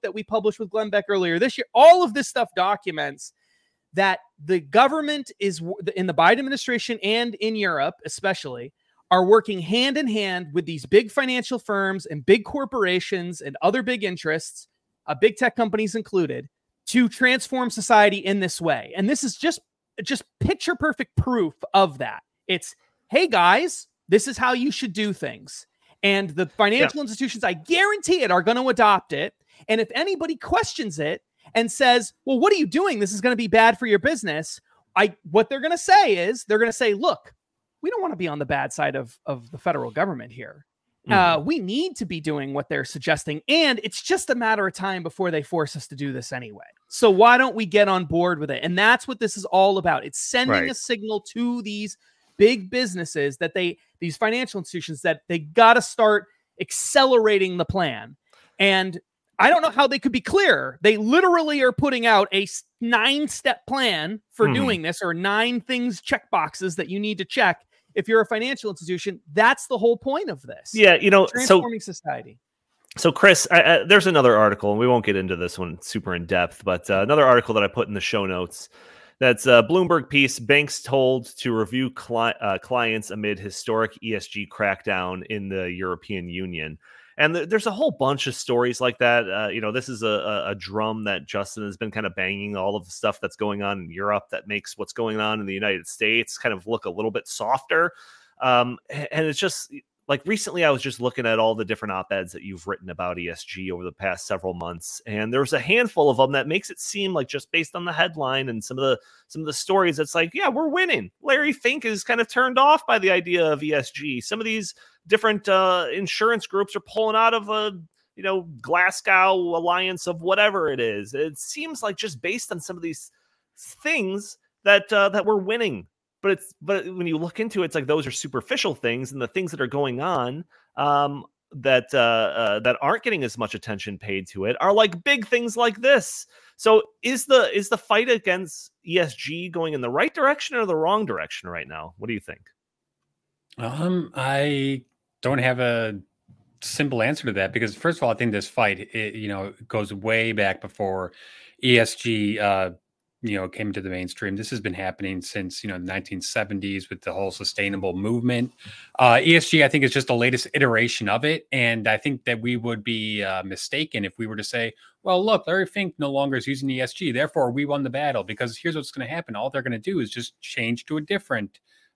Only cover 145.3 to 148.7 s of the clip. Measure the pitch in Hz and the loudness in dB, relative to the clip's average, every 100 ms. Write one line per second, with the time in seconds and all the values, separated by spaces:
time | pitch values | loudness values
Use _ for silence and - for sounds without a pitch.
145.3 | 139 127 123 123 117 113 101 - _ _ | 0 0 0 0 0 -2 -6 -14 _ _
146.3 | - _ _ - - 147 127 113 147 127 | -20 _ _ -12 -4 -2 0 0 -2 -4
147.3 | 98 95 110 110 104 165 165 120 113 120 | -2 -2 -2 -4 -2 -4 0 0 0 0
148.3 | 104 95 - 110 | -2 -4 0 0